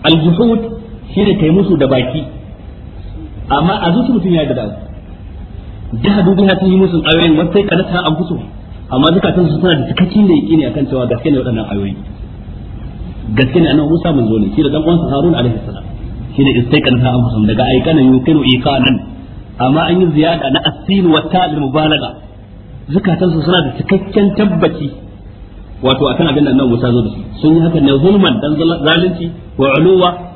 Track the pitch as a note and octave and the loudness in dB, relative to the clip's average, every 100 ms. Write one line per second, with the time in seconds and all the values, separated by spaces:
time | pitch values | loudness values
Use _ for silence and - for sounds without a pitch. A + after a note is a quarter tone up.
0 | D#3 E3 E3 F3 A#3+ A3 - - - - | 2 2 2 2 2 2 -4 -10 -14 -16
1 | - F3+ G3+ D#3+ D#3 F#3 G3+ D#3+ C3+ B2+ | -6 0 2 2 2 2 2 2 2 2
2 | B2 D3 C#3 - - - - - - - | 0 -6 -8 -14 -16 -18 -18 -18 -18 -16
3 | - - - - - C#3 E3+ G#3+ E3+ G3 | -14 -14 -14 -14 -4 0 0 0 0 0
4 | B3 A3+ F3+ E3 C#3+ B2 G#2+ - - - | 2 0 2 0 0 -2 -4 -10 -14 -16
5 | - - - - - - - - - A2+ | -16 -16 -16 -16 -14 -14 -16 -14 -10 -2
6 | D#3+ G3+ F3+ F#3+ G3 F#3 F#3+ F#3 F#3+ E3+ | 0 2 4 4 4 4 4 4 4 2
7 | D#3 D#3+ E3+ D#3 E3+ G3+ G3+ E3+ - F3+ | 2 2 4 2 2 0 2 -2 0 -2
8 | D#3 D#3 - C#3 - - - - - B2+ | -2 -2 -4 -6 -8 -16 -16 -16 -4 0
9 | D#3 F#3 F3+ E3+ E3 D3+ F3+ D3+ B2 - | 2 2 2 0 0 2 0 0 -2 0
10 | F3+ G#3+ G3+ D#3 - D#3+ B2+ D3+ C3+ C3 | 2 4 4 4 4 0 0 -4 -4 -2
11 | B2 A#2+ D#3+ C3+ B2 A2 G#2 G2+ G2 G2 | -2 -2 0 0 0 -4 -4 -4 -4 -8
12 | - - - - - - - - - - | -12 -14 -14 -14 -14 -14 -14 -12 -12 -12
13 | - - A2 G#2+ B2+ F3 D#3+ C#3+ D3+ E3 | -12 -10 -4 0 2 2 4 2 2 0
14 | E3+ C#3+ A2 A2 G2 - C#3+ D3+ D#3 E3+ | 2 0 2 2 0 0 0 0 2 2
15 | B2 C#3 E3+ D#3+ B2 G#2+ - G2 - - | 2 0 2 2 0 -2 -8 -12 -12 -12
16 | - - - - C#3 A#2+ A#2+ D3 C#3 B2 | -12 -10 -6 2 2 2 2 2 2 2
17 | B2 B2 A#2 A2 G#2+ G#2+ B2+ B2+ D#3+ D#3 | 2 2 0 2 2 2 2 2 4 4
18 | C3 C3 B2+ D3+ B2+ B2+ B2+ C3+ B2 B2 | 6 4 4 2 4 2 2 0 0 0
19 | - - - - - - B2+ D3+ E3+ F3 | -4 -14 -16 -16 -16 -2 0 2 2 2
20 | F3+ D3 D#3+ E3 C3+ D3+ D#3 - - G3 | 2 2 2 0 -2 -2 -2 -6 -2 2
21 | F3+ D#3 - F#3 F3+ D#3 C#3 D3+ D#3 D3+ | 4 2 2 0 0 -2 -2 0 0 0
22 | A2+ - - - - - - - - E3 | -4 -12 -20 -20 -20 -20 -20 -18 -4 -2
23 | F#3+ E3+ F#3 D#3+ D3+ F3+ C#3 - - F#3+ | 0 0 2 0 2 0 0 -6 -2 -2
24 | - G#3+ G3+ - F#3 E3 E3 - C#3+ - | 0 0 2 2 0 2 0 -2 -8 -10
25 | - - - - - - - - B2+ C3+ | -18 -18 -20 -20 -20 -18 -18 -4 -2 0
26 | C#3 B2+ E3 C#3+ C#3+ C3 C3 A#2 B2 A#2+ | 0 0 0 2 2 2 2 0 2 0
27 | G#2+ - - - D3+ E3 E3 D#3+ C#3 C#3 | 0 -6 -12 -2 2 4 2 2 2 4
28 | F3 G#3 F3 A2+ D3 D3+ E3 E3+ D3 E3 | 4 4 4 2 -2 0 0 0 0 2
29 | F3+ E3+ E3+ - - - C3+ C#3 F3 F#3 | 0 -2 -8 -10 -12 -2 0 4 4 4
30 | F3 F3 - | 2 -2 -14